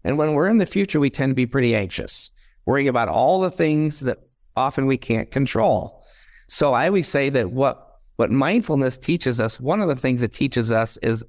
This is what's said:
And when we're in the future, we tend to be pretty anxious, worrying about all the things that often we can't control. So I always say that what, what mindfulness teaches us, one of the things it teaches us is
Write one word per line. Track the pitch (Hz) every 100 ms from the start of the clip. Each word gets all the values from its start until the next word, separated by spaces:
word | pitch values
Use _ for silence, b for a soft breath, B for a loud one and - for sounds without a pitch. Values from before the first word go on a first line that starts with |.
And | 87 147
when | 151
we're | 147 185
in | 226
the | 180
future, | 202 196 151
we | 139
tend | - 135
to |
be | 131 120
pretty | 139 120
anxious, | 110 92 - - - - _ - _
worrying | - 139 139
about | 123 104
all | 92 135 185
the | 185
things | - 156 151 156 147
that | 131 - _ _ _ -
often | 131 143 135
we | 127
can't | - 113 -
control. | - 131 107 196 110 - - b b b b -
So | - 147
I | 123 165
always | 196 147
say | 143 135
that | 131 92
what, | 127 135 - - _ _ -
what | 113
mindfulness | 135 139 226 208 143 131 -
teaches | - 170 131 120
us, | 110 -
one | 127 202
of | 180
the | 131
things | 131 123
it | 120
teaches | - 139 123 113
us | 113 113 -
is | 123 113